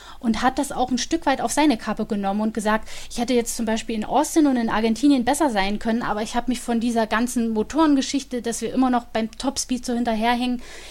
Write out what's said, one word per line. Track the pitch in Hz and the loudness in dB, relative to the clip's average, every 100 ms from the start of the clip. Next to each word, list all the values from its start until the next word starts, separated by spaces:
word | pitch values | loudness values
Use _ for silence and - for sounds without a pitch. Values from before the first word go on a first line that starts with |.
| - - | -18 -4
und | 240 220 | -2 0
hat | 254 262 | 0 0
das | 277 | -2
auch | - 247 | -2 0
ein | 247 | -2
Stück | - 330 302 | -2 -2 0
weit | 269 | 0
auf | 233 | 0
seine | 277 302 226 | 2 2 2
Kappe | - 208 214 | -2 -4 -2
genommen | 202 196 208 | -2 -2 0
und | 220 | -2
gesagt, | 220 208 220 - - - | -2 0 0 -2 -12 -8
„Ich | - | -4
hätte | 240 | 0
jetzt | 240 233 - | 0 0 -2
zum | 214 | -2
Beispiel | 220 - | -2 -2
in | 220 | -4
Austin | - 254 302 330 285 | 0 0 2 4 4
und | 254 | 4
in | 226 | 2
Argentinien | 208 226 226 294 269 | 2 2 4 4 4
besser | 247 285 302 | 2 2 2
sein | 208 196 208 | 2 0 -2
können, | 233 226 | 0 0
aber | - 208 | -2 -4
ich | 202 | -2
habe | 240 240 | -2 -2
mich | 240 | -2
von | - 233 | -2 0
dieser | 240 226 214 | 0 0 0
ganzen | 220 240 240 226 | 0 0 0 0
Motorengeschichte, | 214 214 294 311 277 262 277 - 247 | 0 0 2 4 4 2 -4 -4 -6
dass | 233 220 | -4 -4
wir | 220 | -2
immer | 233 254 | 0 2
noch | 240 | 2
beim | 240 226 220 | 0 -4 -4
Topspeed | - 262 269 - 247 | -4 -6 -4 -4 -4
so | 247 | -2
hinterherhängen, | 240 240 220 233 240 247 247 - - - | -2 0 0 2 2 0 -4 -8 -16 -16